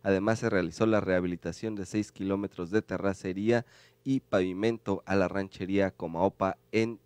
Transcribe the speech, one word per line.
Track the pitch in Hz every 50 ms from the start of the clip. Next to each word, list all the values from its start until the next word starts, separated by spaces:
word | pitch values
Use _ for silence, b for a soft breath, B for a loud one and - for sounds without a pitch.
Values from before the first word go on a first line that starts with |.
Además, | - 101 98 92 98 110 113 113
se | 120 113
realizó | 104 95 87 82 82 - 110
la | 113 110 104
rehabilitación | 95 95 92 90 90 90 90 85 - 87 82 - - 113 107
de | 101 92
seis | - - 104 104 -
kilómetros | _ - 98 95 98 98 101 98 - - 90 82
de | 98 110
terracería | - - 92 95 98 98 95 - - 92 92 98 104 110 120 117 113 b b b b b b b _
y | 131 135 131
pavimento | _ _ - 98 92 92 90 92 107 117 117 110 _ 101 98 - -
a | - 95
la | 98 92
ranchería | 87 95 98 95 95 - - 95 90 98 98 98 95
Comaopa | - - 90 82 82 82 92 101 - _ 98 95 - _ _ _
en | - 110 113 117 117 - _